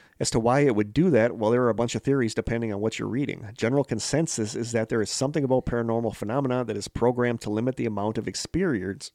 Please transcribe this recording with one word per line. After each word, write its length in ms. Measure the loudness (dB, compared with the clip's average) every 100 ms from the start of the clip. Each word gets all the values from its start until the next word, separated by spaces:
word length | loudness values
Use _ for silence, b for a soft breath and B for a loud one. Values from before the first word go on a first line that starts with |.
| B B
As 120 | -2
to 100 | 0
why 200 | 2 4
it 140 | 4
would 200 | 4 0
do 160 | 2 4
that, 260 | 6 4 2
well, 140 | 2
there 140 | 4
are 40 | 2
a 60 |
bunch 200 | 2 0
of 60 | -2
theories 320 | 0 2 2
depending 380 | 0 -2 -2 -2
on 80 | -2
what 180 | -2 -2
you're 80 | -4
reading. 420 | -2 -4 -6 -10
General 300 | -2 0 2
consensus 720 | 0 -2 0 0 0 -2 -4
is 180 | -4 -2
that 160 | -2 0
there 140 | 0
is 80 | -2
something 340 | -2 -2 0
about 220 | 2 0 0
paranormal 500 | -2 0 0 -2 -4
phenomena 480 | -4 -2 0 -2
that 100 | -2
is 140 | -4 -6
programmed 540 | 0 2 2 0 -2
to 80 | -2
limit 260 | -2 -2 -2
the 80 |
amount 320 | -4 -2 -2 -2
of 100 | -6
experience, 840 | -6 -4 -2 0 0 -4 -8 -12